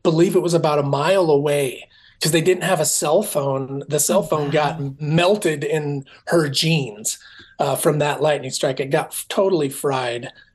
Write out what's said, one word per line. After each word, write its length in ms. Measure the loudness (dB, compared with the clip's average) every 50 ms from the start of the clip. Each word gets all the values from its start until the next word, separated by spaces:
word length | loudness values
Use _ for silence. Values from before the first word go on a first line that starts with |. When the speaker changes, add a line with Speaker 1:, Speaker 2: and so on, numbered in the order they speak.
| 0
Speaker 1:
believe 320 | 2 4 4 4 4 4
it 60 | 2 2
was 120 | 2 2
about 240 | 2 2 2 2 2
a 40 | 0
mile 480 | 0 0 0 2 2 2 4 4 4
away, 580 | 4 2 2 2 0 0 0 -2 -4 -8 -14 -18 _ _ _ _ _ -6
'cause 120 | -2 0 0
they 80 | 2
didn't 240 | 4 2 2 2 2
have 160 | 0 0 0
a 40 | 0
cell 360 | 0 0 -2 0 2 2 2 2
phone. 600 | 0 -2 -2 -2 -2 -2 -4 -4 -6 -8 -10 -6 -2
The 120 | -2 0
cell 200 | 0 2 2 0
Speaker 2:
Oh, 20 | 0
Speaker 1:
phone 280 | 0 0 -2 -2 0
got 300 | 0 0 0 0 -2 -4
Speaker 2:
wow. 140 | -8 -8 -8 -6
Speaker 1:
melted 640 | -4 0 2 2 4 4 2 2 2 -2 -2 -2 -4
in 400 | -2 -2 -2 -2 -2 -4 -6 -8 -12 -18 -16 -6
her 220 | 0 0 2 2 2
jeans, 680 | 0 0 0 2 2 0 0 -4 -8 -10 -8 -10 -10 -10 -14 -20 -20 -20 -20 -14 _ -4
uh, 180 | -2 -2 -2
from 220 | 0 0 0 2 2
that 240 | 0 0 0 0 0
lightning 280 | 0 0 0 -4 -6
strike. 300 | -6 -4 -2 -2 -2 -2
It 60 | -4 -2
got 180 | -2 -2 -2 -2 -8
f-, 140 | -12 -10 -6
totally 400 | -2 0 0 2 2 0 0 -2
fried. 640 | -4 -4 -4 -2 -2 -2 -2 -4 -6 -6 -8 -12 -16 -18 -20 _ _